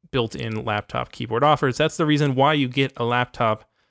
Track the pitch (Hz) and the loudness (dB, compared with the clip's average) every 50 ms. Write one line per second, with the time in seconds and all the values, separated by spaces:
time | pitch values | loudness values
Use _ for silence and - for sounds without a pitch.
0 | _ _ - 131 117 110 - - 123 113 110 110 127 110 104 104 - - - - | _ _ -2 -2 -2 -2 -4 -6 -8 -6 -6 -6 -4 -2 -4 -4 -4 -4 -6 -6
1 | - - - - 117 117 113 120 143 151 147 - 151 131 120 - 151 160 - - | -6 -8 -8 -10 -6 -4 -2 2 2 2 2 2 2 0 0 0 0 -2 0 0
2 | 165 151 151 143 151 139 127 127 135 151 156 147 135 127 123 139 135 127 - - | 0 2 2 2 2 2 2 4 4 4 4 2 0 0 0 -2 -2 -2 -2 -4
3 | 117 117 120 123 123 - - - 120 110 120 - - _ _ _ _ _ | -2 0 0 0 0 -2 -2 -2 0 0 0 -2 -6 _ _ _ _ _